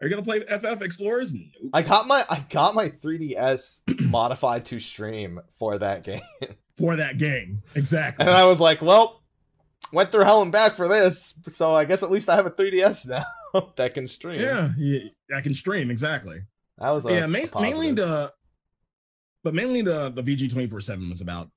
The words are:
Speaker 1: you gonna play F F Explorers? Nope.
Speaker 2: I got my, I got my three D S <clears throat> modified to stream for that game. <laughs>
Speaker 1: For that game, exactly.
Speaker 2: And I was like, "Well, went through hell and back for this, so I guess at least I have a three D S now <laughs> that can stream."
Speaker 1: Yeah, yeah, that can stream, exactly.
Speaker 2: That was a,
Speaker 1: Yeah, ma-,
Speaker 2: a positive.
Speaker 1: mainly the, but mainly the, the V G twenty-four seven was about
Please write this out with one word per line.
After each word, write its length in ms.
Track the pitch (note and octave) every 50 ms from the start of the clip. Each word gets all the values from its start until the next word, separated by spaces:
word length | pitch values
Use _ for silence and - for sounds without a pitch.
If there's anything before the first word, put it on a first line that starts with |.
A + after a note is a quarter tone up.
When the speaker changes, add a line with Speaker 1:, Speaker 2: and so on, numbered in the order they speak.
Speaker 1:
you 60 | C#3 D#3
gonna 140 | G3+ G#3
play 200 | F#3+ A3 G#3+ G#3+ G#3+ -
F 160 | G#3 G3+ A3+
F 160 | A3 A#3 G3
Explorers? 540 | G3 F3+ E3+ - G3+ G#3+ A#3 B3 C4 F#3 C3
Nope. 360 | G2 - - _ - - C3 C#3
Speaker 2:
I 80 | D#3+
got 240 | D#3+ - G3 G#3+ A3
my, 180 | B3+ C#4 C4+ - -
I 140 | E3 C#3+ C#3 -
got 260 | - D#3 D#3 G3+ G#3
my 140 | A3 G3+ D#3
three 300 | - _ - D#3 D#3+ D#3+
D 180 | D#3 C#3+ A#2+
S 460 | - B2+ C3+ C3+ C3 - - - - - -
<clears throat> 80 | - -
modified 640 | - - - A#2 A2+ A#2+ B2 - C3+ B2 A#2 A#2+ A#2+
to 140 | - B2+ A2+
stream 600 | - - - - G#2+ G#2+ A2 G#2+ G#2 F2+ E2+ F2+ E2+ _ _ -
for 200 | A2+ G#2+ G#2 F#2+
that 260 | G#2 G2 G2 F2+ -
game. 180 | G2 G2 - - - D5+ -
<laughs> 80 | - - - _ _ _ _ -
Speaker 1:
For 160 | D#3+ E3+ E3
that 240 | D#3 D3 C3+ C3+ -
game, 440 | D3+ D3 C3+ A#2+ F#2+ F2+ G2+ G#2 - _ -
exactly. 500 | D3 C#3 C3+ E3+ D#3 D3+ B2 - - D3
Speaker 2:
And 80 | F3
I 120 | F3+ F#3 F#3
was 160 | F#3 F3+ D3+
like, 200 | E3+ D#3+ D#3 -
"Well, 440 | D#3 E3+ G3 A3 A#3 - - _ _ _ _ _ _ _ _ _ _ _ _ _ - -
went 200 | - F3 G3 -
through 100 | - G#3+
hell 200 | F#3+ G3+ A3 G#3+
and 100 | G3 F3
back 240 | F3 G#3+ A3 G#3+ G#3+
for 100 | - F3+
this, 480 | F3 G#3 G#3+ F#3+ F3+ - - - - - D#3+ - D3+
so 260 | - - E3 D#3+ D#3+
I 120 | D#3 D3+
guess 180 | C#3+ F#3+ F#3+ G3
at 60 | F3
least 160 | F#3+ G#3 G#3 F#3+
I 80 | E3+
have 100 | G#3 F#3+
a 40 | E3+
three 200 | - - G3 G3
D 100 | F#3+ F3+
S 220 | F#3+ G#3+ G3+ - -
now 200 | B2+ B2+ C3+ - - - - - -
<laughs> 220 | - F#3+ F#3 F#3+ -
that 180 | - B2+ B2 -
can 120 | C#3 B2+
stream." 340 | B2+ - - - F3 E3+ -
Speaker 1:
Yeah, 300 | A#3+ C4+ C4 G#3 D#3+ C3+ A2+ C#3+
yeah, 220 | D3 C#3+ C#3 B2+ G2+ - _ _ _ -
that 140 | C#3 C#3
can 120 | C#3+ D3 C3+
stream, 360 | - - F#3 G#3 F#3 C3+ A#2+
exactly. 520 | A#2+ A2 D3 D#3 D#3 B2 G#2 F2+ D#2 F2+ G2 - _ _ _ _ _ -
Speaker 2:
That 120 | A2 C3+
was 140 | D3+ D3 E3+
a, 80 | F#3+
Speaker 1:
Yeah, 140 | F3+ E3+ D#3+
ma-, 120 | D#3 F3 B3
Speaker 2:
a 100 | D#4+ -
positive. 120 | - -
Speaker 1:
mainly 280 | G#3+ B3 D4 D#4 E4 D#4
the, 420 | B3 G#3 F#3 E3 D#3 D3+ C#3+ C#3 - _ _ _ _ _ _ _ _ _ _ _ _ _ _ _ _ _ _ _ _ _
but 120 | - E3 D#3
mainly 280 | F3 A#3+ B3+ B3+ A#3+
the, 260 | G#3+ F3+ E3 D3+ C#3+ C3
the 120 | A#2+ B2+
V 140 | A#2+ C3+ C#3
G 100 | B2+ C3+
twenty-four 320 | B2 A#2+ C3 B2 A2 G#2+ G2+
seven 260 | G2 - G2+ F#2 F#2 F2
was 120 | F2 F2
about 300 | F2+ F2 F2 E2+ E2 - _